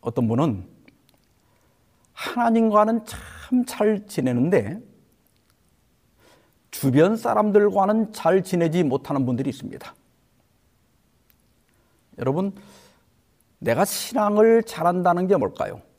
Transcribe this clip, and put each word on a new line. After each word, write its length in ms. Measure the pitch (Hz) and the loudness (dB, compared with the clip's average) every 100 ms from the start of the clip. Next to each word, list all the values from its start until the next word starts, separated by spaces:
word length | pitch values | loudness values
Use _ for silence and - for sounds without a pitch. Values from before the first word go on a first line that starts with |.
어떤 260 | 120 117 117 | -6 -2 0
분은 400 | 117 156 101 87 - - _ _ _ _ _ _ _ _ _ _ _ _ | 0 0 -2 -10 -20 -20 _ _ _ _ _ _ _ _ _ _ _ _
하나님과는 920 | - - - 233 226 226 208 214 233 226 | -14 -10 -2 2 2 4 4 4 0 -4
참 140 | - - - - | -16 -18 -20 -2
참 180 | 254 240 | -2 -2
잘 420 | - 214 214 208 | 0 0 0 -4
지내는데 760 | - 127 123 143 180 101 185 - _ _ _ _ _ _ _ _ _ _ _ _ _ _ _ _ _ _ | -4 -2 0 2 2 0 -8 -14 _ _ _ _ _ _ _ _ _ _ _ _ _ _ _ _ _ _
주변 440 | - 139 131 175 226 | -4 2 4 4 2
사람들과는 960 | 233 214 214 202 208 196 196 220 214 | 0 0 2 4 4 2 2 0 -2
잘 320 | - 165 190 | -2 0 0
지내지 400 | 180 180 170 165 | 0 0 0 0
못하는 420 | 156 135 - 143 127 | 0 -2 -4 -4 -2
분들이 240 | 123 139 | -2 -4
있습니다. 440 | - - - - - _ _ _ _ _ _ _ _ _ _ _ _ _ _ _ _ _ _ _ _ _ - | -8 -12 -14 -18 -20 _ _ _ _ _ _ _ _ _ _ _ _ _ _ _ _ _ _ _ _ _ -8
여러분, 380 | 127 147 196 190 - - - _ _ _ _ _ _ _ | -4 -2 -4 -6 -20 -20 -20 _ _ _ _ _ _ _
내가 260 | - 117 202 | -2 0 0
신앙을 800 | - - 247 208 208 226 226 | -4 -6 -2 0 4 6 4
잘한다는 640 | 226 - 165 180 180 175 185 | 2 -2 0 0 0 0 2
게 100 | 190 | 0
뭘까요? 440 | 98 - - - - | 0 -4 -8 -8 -18